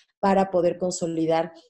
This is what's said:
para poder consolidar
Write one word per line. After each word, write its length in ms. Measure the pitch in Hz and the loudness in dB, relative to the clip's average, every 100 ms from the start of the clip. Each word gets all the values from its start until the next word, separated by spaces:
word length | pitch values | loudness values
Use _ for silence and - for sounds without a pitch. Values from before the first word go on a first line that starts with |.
| _ _ | _ _
para 320 | 196 196 190 | 2 2 2
poder 260 | 180 170 165 | 2 0 0
consolidar 760 | 180 175 170 165 160 160 165 - | -6 -4 -6 -2 0 0 -2 -10